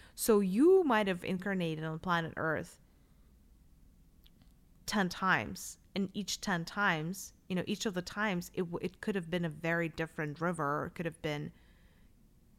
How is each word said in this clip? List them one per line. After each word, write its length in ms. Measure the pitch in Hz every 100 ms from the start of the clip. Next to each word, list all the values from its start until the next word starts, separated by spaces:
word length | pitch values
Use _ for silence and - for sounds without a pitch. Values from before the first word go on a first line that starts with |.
| -
So 260 | - - 208
you 440 | 190 196 330 381
might 240 | 320 214 196
have 160 | 180
incarnated 600 | - 185 202 190 170 156
on 140 | 160 160
planet 360 | 190 170 160 -
Earth 440 | 160 151 170 - - - - - - - - - - - - - - - - - - - - - -
ten 220 | 214 180
times, 720 | - 190 156 104 185 - - -
and 140 | - 196
each 260 | 208 190 -
ten 240 | - 175
times, 680 | 170 - 202 165 160 190 - - -
you 80 | 180
know, 60 | -
each 200 | 208 226
of 80 |
the 80 | 180
times, 480 | 180 - 214 180 175
it 60 | -
w-, 160 | 175 170
it 180 | 175 -
could 140 | -
have 160 | 196 165
been 140 | 175
a 40 | 170
very 400 | 147 165 170 165
different 520 | - 160 - 151 147
river, 420 | 165 170 143 147
or 40 | 160
it 80 |
could 120 | - 165
have 140 | 160
been, 280 | 160 147 156 - - - - - - - - - -